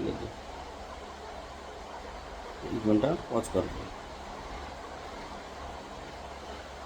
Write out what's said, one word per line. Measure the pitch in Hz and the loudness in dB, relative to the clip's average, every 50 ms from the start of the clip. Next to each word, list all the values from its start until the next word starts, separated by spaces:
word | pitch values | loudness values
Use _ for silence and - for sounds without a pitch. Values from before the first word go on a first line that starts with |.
| 110 107 - - - 104 - - - - - - - - - - - - - - - - - - - - - - - - - - - - - - - - - - - - - - - - - - - - - - - | 4 4 2 0 -2 -4 -4 -6 -8 -8 -6 -6 -6 -6 -6 -8 -6 -6 -6 -8 -6 -8 -8 -8 -6 -6 -6 -6 -6 -8 -8 -8 -8 -8 -8 -8 -8 -6 -6 -6 -6 -6 -6 -6 -6 -6 -6 -6 -6 -6 -6 -4 -2
एक | - 139 117 107 | 0 0 6 8
मिनटं, | 107 107 104 127 143 170 | 10 10 10 10 8 6
पॉज | 165 - - 123 117 - - | 6 2 4 4 4 4 6
करतो. | - 92 90 - - - - - - - - - - - - - - - - - - - - - - - - - - - - - - - - - - - - - - - - - - - - - - - - - - - - - - - - - 226 - - - - - - | 6 6 6 6 2 -2 -4 -4 -6 -6 -8 -8 -8 -8 -6 -6 -6 -6 -6 -6 -4 -6 -6 -6 -6 -8 -8 -8 -6 -6 -6 -6 -6 -6 -6 -6 -6 -6 -6 -6 -6 -6 -6 -6 -6 -6 -6 -6 -6 -6 -6 -6 -6 -6 -6 -6 -6 -6 -6 -6 -6 -6 -6 -6 -6 -6 -6